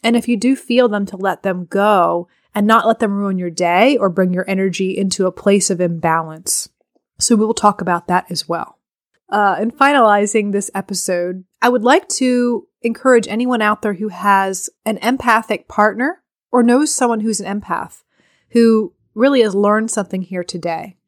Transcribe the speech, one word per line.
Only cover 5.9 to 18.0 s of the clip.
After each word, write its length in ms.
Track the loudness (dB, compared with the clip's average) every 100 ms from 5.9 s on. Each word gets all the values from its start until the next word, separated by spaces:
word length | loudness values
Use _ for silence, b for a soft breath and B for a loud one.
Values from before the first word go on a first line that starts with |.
| -2 0 0 -2 -12 -8 -6 -8 _ _ _ _ _
So 160 | 0 2
we 100 | 2
will 80 |
talk 280 | 2 0 0
about 260 | -2 -4 0
that 180 | -2 -2
as 180 | -10 -6
well. 320 | -8 -8 _ _ _ _ _ _
Uh, 280 | 0 0 0
in 120 | -4
finalizing 800 | 2 2 6 4 4 2 -2 -2
this 200 | -4 -4 -8
episode, 680 | -8 -8 -4 -4 -4 -8 -14 _
I 80 | 0
would 140 | 2
like 240 | 2 2 0
to 580 | -4 0 0 0 -2 -8 _
encourage 460 | -6 -2 2 2 2
anyone 340 | -4 -2 0
out 200 | 0 0
there 120 | -4
who 160 | -4 -8
has 600 | -6 0 0 0 -4 -10 _ -8
an 120 | -4
empathic 720 | -2 -2 0 0 0 -6 _
partner 540 | 0 0 2 -4 -4 _ _ _
or 100 | 2
knows 320 | 4 4 2
someone 280 | 0 -2 -2
who's 180 | -4 -6
an 220 | -6 -8
empath 420 | -6 -8 -8 -18